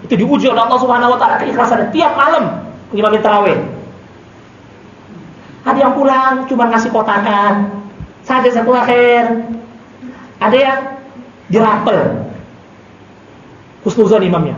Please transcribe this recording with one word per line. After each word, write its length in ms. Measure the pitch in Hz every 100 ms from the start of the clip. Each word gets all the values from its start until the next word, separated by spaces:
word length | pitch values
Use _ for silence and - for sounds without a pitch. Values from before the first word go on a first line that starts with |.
itu 160 | - 180
diuji 320 | 254 285 262
oleh 80 | 226
Allah 160 | 233 254
Subhanahu 400 | 247 240 247 247
wa 20 |
taala 200 | 277 -
keikhlasan 480 | - 240 226 214 202
tiap 240 | 311 302
malam 480 | - 302 320 190 - - - -
ngimamin 320 | 208 214 214
tarawih. 320 | 220 208 190 143 - - - - - - - - - - - - - - - 185 - - - -
Ada 140 | 262 269
yang 160 | 269 277
pulang 480 | 269 269 262 262
cuma 240 | 262 247 233
ngasih 240 | 226 240
kotakan, 800 | 220 220 202 214 202 202 202 202 - - - - -
saja 280 | - 262 247
satu 240 | 233 226 247
akhir. 720 | 240 240 240 240 233 226 233 226 - - - - - - - -
Ada 120 | 208 254
yang 200 | 269 277 - - - - - - -
dirapel. 720 | 202 - - 226 180 117 113 - - - - - - - - - - - - - - - - 214
Husnuzon 400 | 233 196 214 185
imamnya, 240 | 170 -